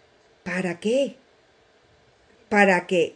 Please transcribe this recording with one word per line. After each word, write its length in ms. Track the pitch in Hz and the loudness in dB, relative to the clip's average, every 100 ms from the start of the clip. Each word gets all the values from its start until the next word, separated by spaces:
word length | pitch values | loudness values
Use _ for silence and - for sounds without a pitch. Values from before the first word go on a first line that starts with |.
| _ _ _ _ | _ _ _ _
¿Para 360 | 180 180 180 170 | -10 -6 -6 -6
qué? 380 | 208 262 254 - _ _ _ _ _ _ _ _ _ _ _ _ - | -2 -2 -2 -8 _ _ _ _ _ _ _ _ _ _ _ _ -2
Para 380 | 208 196 180 180 | 2 4 2 0
que 280 | 180 156 | -2 -2